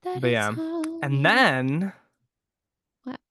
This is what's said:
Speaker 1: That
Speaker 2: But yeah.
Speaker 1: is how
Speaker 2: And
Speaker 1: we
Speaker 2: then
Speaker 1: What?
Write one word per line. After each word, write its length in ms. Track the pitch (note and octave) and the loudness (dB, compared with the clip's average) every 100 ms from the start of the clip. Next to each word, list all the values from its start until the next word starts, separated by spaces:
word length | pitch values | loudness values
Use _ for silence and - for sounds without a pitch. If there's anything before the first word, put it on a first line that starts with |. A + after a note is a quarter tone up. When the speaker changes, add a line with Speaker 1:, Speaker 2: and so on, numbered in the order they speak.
Speaker 1:
That 180 | F4+ F4+ | -6 -2
Speaker 2:
But 100 | C3 | 0
yeah. 200 | A#2+ G#2 | 2 0
Speaker 1:
is 60 | G#2+ | -2
how 260 | D#4+ E4 D#4+ - | -4 -6 -6 -6
Speaker 2:
And 100 | D3 C#3 | -2 2
Speaker 1:
we 40 | |
Speaker 2:
then 680 | D3+ A3+ A#3+ C3 C3 D3 F#3+ - _ _ _ _ _ _ _ _ _ _ | 4 4 4 4 0 -2 -4 -8 _ _ _ _ _ _ _ _ _ _
Speaker 1:
What? 160 | - B3+ _ | -16 -16 _